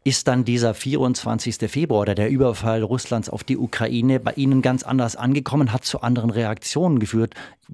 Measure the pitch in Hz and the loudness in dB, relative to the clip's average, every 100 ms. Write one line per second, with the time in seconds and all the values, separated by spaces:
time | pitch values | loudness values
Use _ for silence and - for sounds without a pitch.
0 | - 131 - 127 117 120 117 104 135 143 | -2 0 2 2 2 2 2 0 -2 0
1 | 127 127 117 113 120 107 107 139 156 110 | 0 -2 -4 -4 -4 -4 -4 -2 0 2
2 | 101 98 104 131 131 104 110 113 107 123 | 2 0 2 2 2 2 0 0 0 -2
3 | - 117 - - - 135 123 - 117 123 | -2 -4 -4 -8 -4 -4 -2 -2 0 2
4 | 123 131 - - 135 135 127 127 - 131 | 2 2 -2 0 2 4 2 0 0 0
5 | 120 - 123 139 135 151 131 113 - - | 0 -2 0 0 0 0 0 0 -4 -4
6 | 117 123 117 107 110 107 - 147 147 131 | -2 0 0 0 -2 -4 -4 0 2 2
7 | 107 113 117 - - - - | 2 0 0 -4 -20 -20 -20